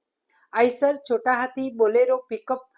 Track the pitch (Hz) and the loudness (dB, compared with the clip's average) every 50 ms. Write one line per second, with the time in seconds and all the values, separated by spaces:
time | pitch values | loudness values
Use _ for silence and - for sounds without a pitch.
0 | _ _ _ _ _ _ _ _ _ _ - 226 240 247 247 - 285 285 294 285 | _ _ _ _ _ _ _ _ _ _ 0 2 2 2 2 0 0 0 0 -2
1 | - - 233 220 - 254 254 240 254 254 - 262 262 262 233 226 220 208 220 240 | -4 -4 -4 -2 0 0 0 0 -2 -6 -6 -6 -8 -6 0 0 0 2 4 2
2 | 254 254 262 254 - - 226 220 _ - 254 254 - _ _ | 2 2 2 -2 -2 -8 -12 -10 _ -6 -6 -6 -6 _ _